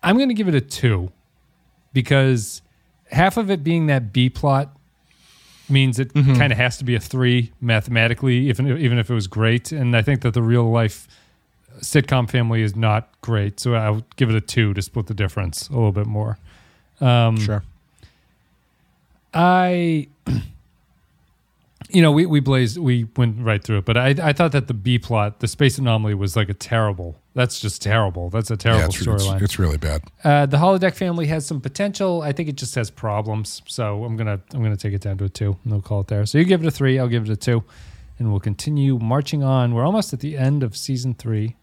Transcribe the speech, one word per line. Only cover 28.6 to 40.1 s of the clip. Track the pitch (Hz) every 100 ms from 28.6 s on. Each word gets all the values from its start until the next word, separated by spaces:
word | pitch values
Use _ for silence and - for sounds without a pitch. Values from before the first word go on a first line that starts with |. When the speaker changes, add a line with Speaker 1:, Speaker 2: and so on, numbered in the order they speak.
| 117 110
Speaker 2:
Yeah, | -
it's, | 95
it's, | -
Speaker 1:
storyline. | 104 98 95
Speaker 2:
it's | 101 -
really | 90 76
bad. | 76 73 - _
Speaker 1:
Uh, | 151 143 143
the | 143
holodeck | 175 190 185
family | - 185 170 151
has | 160 147
some | 151
potential. | 131 - 202 196 190 175
I | 151
think | 139 160
it | 139
just | 123
has | - 110
problems. | - 113 104 107 107 104 - -
So | - 110 104
I'm | 117 113
gonna, | 110 98 -
I'm | 139
gonna | 110 101
take | 107
it | 98
down | 101 95
to |
a | 98
two, | - 104 95
and | -
we'll | 104
call | - 104
it | 95
there. | 104 104
So | 147
you |
give | 180 185
it | 160
a |
three, | - 135 131
I'll | 123
give | 117
it | 107
a | 107
two, | - 117 - - - - - -
and | 117
we'll | 101
continue | 107 104 - 147 139 127
marching | 113 131 143 151
on. | 135 131 120
We're | 117 139
almost | 214 196